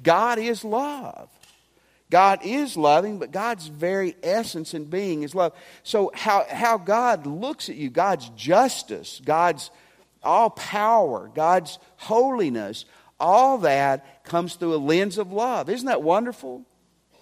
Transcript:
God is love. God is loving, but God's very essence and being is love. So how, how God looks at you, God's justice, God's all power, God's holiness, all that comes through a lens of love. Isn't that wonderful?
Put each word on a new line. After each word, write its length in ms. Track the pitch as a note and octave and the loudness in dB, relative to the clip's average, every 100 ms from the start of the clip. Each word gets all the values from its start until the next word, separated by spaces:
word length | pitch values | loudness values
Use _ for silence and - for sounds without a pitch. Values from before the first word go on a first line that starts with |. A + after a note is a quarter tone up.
God 380 | C3+ E3+ A#3 A#3 | 2 4 4 0
is 240 | A3+ A3 | -2 -4
love. 680 | A3 A3 C#4+ C#4+ F#3+ - - _ _ _ _ _ _ _ _ | -4 -4 -4 -8 -12 -16 -20 _ _ _ _ _ _ _ _
God 320 | F3+ G3 G3 | 6 6 4
is 320 | F3+ C4 C#4+ F3+ | 0 -4 -4 2
loving, 440 | D3 D3+ G#3 G3+ | 4 6 4 -4
but 120 | C3 | -8
God's 360 | F3 A3+ G#3+ D#3 | -6 -6 -6 -10
very 500 | D3+ E3+ G3 F#3 - | -6 -4 -2 -4 -4
essence 520 | D#3+ G#3 A3+ E3+ D#3+ | -2 -2 -2 -8 -10
and 160 | E3 D3+ | -10 -8
being 340 | F#3 G3+ D3+ | -6 -4 -4
is 100 | D3 | -4
love. 200 | F3+ E3+ - - - | -2 -2 -2 -18 -20
So 280 | - G#3+ F#3+ | -4 0 0
how, 320 | - A3 G3+ - | -2 0 0 0
how 280 | - A#3 A3 | -2 0 0
God 480 | E3+ A3 B3 G3 C#3+ | 0 0 2 0 -4
looks 440 | D#3 B3+ G#3+ - | -8 -8 -8 -10
at 80 | D3 | -8
you, 120 | C#3 | -4
God's 380 | B2 G3 E3+ A#2 | 0 0 0 -6
justice, 880 | A2+ A#2+ F#3+ B3+ - - F#2 - - | -10 2 4 4 0 -10 -12 -12 -10
God's 480 | C3 D#3 F3 D3 - _ _ _ _ _ | -2 2 2 0 -8 _ _ _ _ _
all 280 | C#3 F#3 A3+ | 0 2 2
power, 840 | - - G#3 G#3+ A3+ E3+ G#2+ F#2+ | 0 -6 -2 2 4 2 -2 -6
God's 460 | D3 D#3 F#3 E3 - _ - | -2 2 2 0 -10 _ -16
holiness, 880 | - A3 C4 B3+ D#3+ A#2 G2+ A#2 - _ _ - | -2 2 2 2 -2 -4 -8 -12 -16 _ _ -4
all 420 | D#3+ G#3 C4 C4 | 4 6 6 4
that 680 | E3 C#3 C#3 C3+ - _ - | 2 2 2 0 -4 _ -6
comes 300 | E3+ F3 - | -4 -4 -4
through 200 | E3+ D#3+ | -2 0
a 0 | |
lens 420 | C#3 E3+ G3+ F#3 | 2 2 0 -4
of 140 | F#3+ | -6
love. 380 | G3 B3 A3 C#3 | -4 -2 -2 -4
Isn't 160 | A#3+ B3+ | -4 -2
that 180 | A#3 | 0
wonderful? 600 | D3+ F#3+ A#3+ - C4 B3+ - _ _ _ _ _ | 2 2 0 -6 -14 -16 -18 _ _ _ _ _